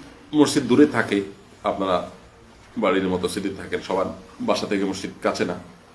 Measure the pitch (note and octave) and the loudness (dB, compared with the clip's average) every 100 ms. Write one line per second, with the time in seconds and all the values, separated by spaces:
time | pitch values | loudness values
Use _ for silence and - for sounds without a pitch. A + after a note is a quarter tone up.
0 | - - - D3+ C3+ D3 A#2+ C3+ D3 A#2+ | -6 -20 -2 4 4 4 4 6 6 4
1 | G#2+ G2+ G2 - - - G#2 F#2 F#2+ F2+ | 2 0 -2 -10 -20 -6 -4 -2 0 0
2 | - - - - - - - - G2+ F#2+ | -2 -14 -20 -20 -20 -20 -14 -2 0 2
3 | F#2+ F2+ F2 G#2 F#2+ F2+ F2+ F2 - F#2+ | 0 0 -2 -4 -6 -8 -8 -8 -4 -2
4 | F#2 - - - A#2+ - F#2 G2+ G2 F2+ | -2 -6 -16 -6 -2 -2 -2 -2 -2 -4
5 | F#2 - G#2 - G2 F2 - - - | -8 -4 -4 -2 -4 -6 -12 -20 -20